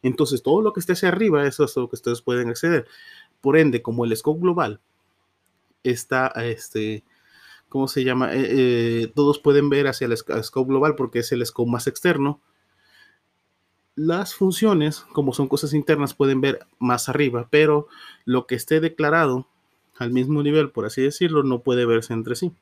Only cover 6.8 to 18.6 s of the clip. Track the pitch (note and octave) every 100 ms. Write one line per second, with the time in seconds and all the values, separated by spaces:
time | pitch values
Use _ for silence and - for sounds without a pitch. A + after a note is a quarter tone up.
6.8 | G#2+ A2 _ _ _ _ - - _ C3+
7.8 | C3+ C#3+ C3 B2+ B2+ A#2 C3 C3+ B2+ A#2+
8.8 | A#2 A#2 A2+ D3 C#3+ D3 D3 C#3+ C#3+ C#3
9.8 | C#3 B2+ B2 A#2 - A2 G#2+ C#3 B2+ C3+
10.8 | D3+ D3+ B2+ A#2+ A#2 B2 A#2 - A#2+ A#2+
11.8 | C3+ - F3+ D3+ C#3 D3 _ _ _ _
12.8 | _ _ _ _ _ _ _ _ _ _
13.8 | _ - D#3 F3 G3 - F#3+ F3+ A3 F3+
14.8 | D3+ D3+ - - C3+ B2 C3+ C#3 D3 D3+
15.8 | C#3+ D3 C#3 - C#3 C3 C#3 - - _
16.8 | B2 B2 - C#3 C#3 A#2+ A#2+ D3+ D#3 D3
17.8 | D3 - - - - B2+ B2 B2